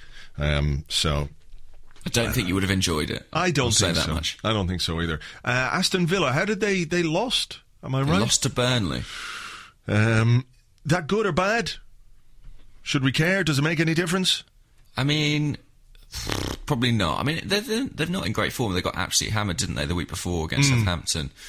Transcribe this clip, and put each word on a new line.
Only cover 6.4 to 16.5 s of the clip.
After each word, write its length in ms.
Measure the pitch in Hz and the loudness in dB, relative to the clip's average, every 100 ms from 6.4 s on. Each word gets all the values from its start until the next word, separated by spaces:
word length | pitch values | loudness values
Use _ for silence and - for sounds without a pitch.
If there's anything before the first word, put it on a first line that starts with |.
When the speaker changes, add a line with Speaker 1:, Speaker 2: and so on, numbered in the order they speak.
Speaker 1:
did 160 | 196 220 | 0 0
they, 240 | 208 190 | 0 0
they 180 | 165 175 | 0 0
lost? 580 | 165 165 247 - - - _ - | 0 0 0 0 -2 -8 _ -14
Am 120 | 123 | -4
I 100 | 131 | 0
Speaker 2:
They 60 | 139 | 2
Speaker 1:
right? 100 | 180 | 4
Speaker 2:
lost 220 | 120 - | 4 2
to 80 | 139 | 2
Burnley. 540 | - 123 123 90 64 - - - - - - - _ - | 2 2 2 0 -2 -4 -10 -10 -12 -12 -16 -18 _ 0
Speaker 1:
Um, 560 | 104 113 113 113 120 - _ _ _ | 2 4 4 6 4 2 _ _ _
that 220 | 143 175 143 | 0 0 2
good 200 | 202 208 | 0 2
or 60 | |
bad? 400 | 170 190 233 170 - - - - - - - - - - - | 2 2 2 -2 -6 -14 -20 -20 -20 -20 -20 -16 -16 -18 -14
Should 200 | - 147 | -2 2
we 100 | 135 | 2
care? 300 | 127 160 190 | 2 2 2
Does 160 | 160 143 | 2 2
it 40 | |
make 180 | 151 160 | 2 2
any 140 | 160 | 2
difference? 500 | 160 175 185 180 - - _ _ - - - | 2 0 0 0 0 -4 _ _ -20 -12 -2
Speaker 2:
I 80 | |
mean, 520 | 135 151 147 147 151 - - - - - - - - 65 64 | 0 2 2 2 0 -4 -12 -20 -20 -20 -14 -8 -4 -4 -4